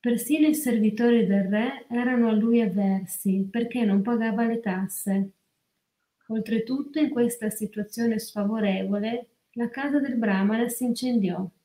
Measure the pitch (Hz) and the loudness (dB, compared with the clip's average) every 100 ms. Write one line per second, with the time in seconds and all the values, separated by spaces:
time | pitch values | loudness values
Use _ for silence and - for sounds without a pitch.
0 | 240 240 - 311 302 294 254 233 214 214 | 0 0 0 2 4 2 0 2 2 4
1 | 240 233 185 196 185 208 247 269 - 240 | 4 4 4 2 2 0 -2 -6 -6 -2
2 | 247 254 233 214 226 233 220 185 196 190 | 0 2 4 4 4 4 2 2 2 0
3 | 190 - 202 190 190 233 233 247 220 196 | -4 -4 0 0 0 -2 -2 0 2 2
4 | 202 233 226 208 233 233 214 185 190 - | 2 0 0 0 0 -2 -2 -2 -4 -4
5 | - 196 196 _ _ _ _ _ _ _ | -2 -2 -2 _ _ _ _ _ _ _
6 | _ _ _ 220 - 226 226 269 - 311 | _ _ _ -6 -2 -2 -2 -6 -4 -2
7 | 294 240 240 - 214 - 208 208 208 - | 0 2 0 0 -6 -4 -8 -6 -8 -2
8 | 233 220 220 208 202 220 208 190 190 202 | -2 -2 -4 -4 -2 0 0 0 -2 -2
9 | 214 233 - _ _ 240 233 269 285 285 | -2 -6 -8 _ _ -6 -6 -4 -2 0
10 | 269 233 220 190 202 220 240 - 247 233 | 0 0 0 2 2 0 -2 -2 -4 -2
11 | 254 240 185 175 185 _ | 0 0 0 -2 -8 _